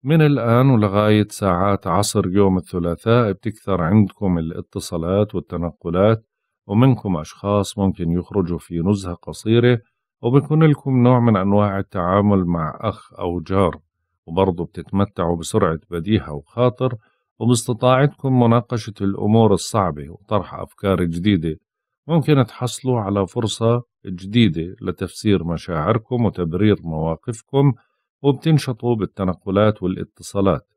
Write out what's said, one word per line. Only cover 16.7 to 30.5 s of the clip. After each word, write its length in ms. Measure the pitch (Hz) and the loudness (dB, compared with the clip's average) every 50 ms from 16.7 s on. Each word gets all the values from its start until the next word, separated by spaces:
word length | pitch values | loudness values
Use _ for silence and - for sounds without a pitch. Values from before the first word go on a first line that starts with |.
| 123 _ 127 127 120 110 _ _ _ _ _ _ _ _ | 0 _ -6 -6 -6 -8 _ _ _ _ _ _ _ _
وباستطاعتكم 1000 | 113 117 123 113 - - 123 107 127 123 131 127 143 143 - _ - 135 131 127 | 0 0 0 0 0 -6 -6 -2 0 0 2 2 2 0 -2 _ -4 -2 0 2
مناقشة 540 | 120 117 117 120 117 _ 123 117 - 110 98 - | 4 4 2 2 0 _ -8 -8 -8 -10 -10 -4
الأمور 520 | 98 98 101 - 98 104 110 113 113 107 98 | -4 -4 -4 -2 0 2 4 4 6 6 4
الصعبة 560 | 87 - - - 110 98 87 76 73 71 73 | 2 0 -2 -2 -2 -2 -2 -4 -8 -14 -16
وطرح 440 | 87 - _ _ 110 101 90 - - | -18 -20 _ _ -4 -4 -4 -6 -12
أفكار 500 | - 95 - _ _ - 98 95 87 90 | -14 -14 -16 _ _ -2 0 0 0 0
جديدة. 520 | 85 82 85 87 104 101 90 78 82 78 - _ _ _ _ _ _ _ _ _ | -2 -4 -2 0 2 2 2 0 -4 -8 -8 _ _ _ _ _ _ _ _ _
ممكن 380 | - 165 165 135 - 151 135 123 | -2 0 0 2 2 2 2 2
تحصلوا 520 | - - - 131 120 - - - 131 123 120 | 0 -4 -8 -8 -8 -8 -6 -4 -2 -2 -2
على 280 | 104 95 101 101 98 | -2 -2 -2 -2 -2
فرصة 560 | 87 - 123 113 107 - - 117 113 120 120 123 _ _ _ _ | -2 -4 -4 -4 -4 -4 0 0 0 0 0 -4 _ _ _ _
جديدة 680 | 101 92 87 95 98 104 123 117 98 76 82 80 87 98 _ | -12 -12 -12 -12 -2 2 2 4 4 2 -2 -8 -8 -10 _
لتفسير 600 | 101 95 87 - 98 90 - - - 110 98 90 80 | -8 -8 -6 -6 -8 -10 -10 -4 0 0 2 2 0
مشاعركم 840 | 85 85 80 - - 85 78 76 90 - 123 113 _ 127 120 117 | -4 -6 -6 -6 -6 -6 -4 0 0 0 -2 -2 _ -4 -2 -2
وتبرير 500 | 98 80 - 90 80 80 87 104 107 101 - | -2 -2 -2 -4 -4 -2 0 2 2 2 0
مواقفكم، 920 | 80 85 80 78 80 82 80 78 _ - 117 - _ _ - 139 139 143 120 _ _ _ _ _ _ _ _ _ - | -2 -8 -6 -4 -4 -4 -4 -6 _ -12 -12 -12 _ _ 0 2 2 2 2 _ _ _ _ _ _ _ _ _ 0
وبتنشطوا 720 | 143 139 139 - 160 160 139 - - 123 _ - 120 120 | 0 0 0 0 2 2 2 0 -2 -8 _ -2 -2 -2
بالتنقلات 880 | 110 95 85 _ - 98 92 87 _ _ 101 95 101 107 107 104 - 92 | -2 -2 -6 _ -4 -4 -4 -4 _ _ -2 0 2 2 2 2 0 -4
والاتصالات. 840 | 92 92 95 - - _ _ - - - 101 98 98 | -4 -4 -6 -10 -14 _ _ -20 -8 -4 0 2 2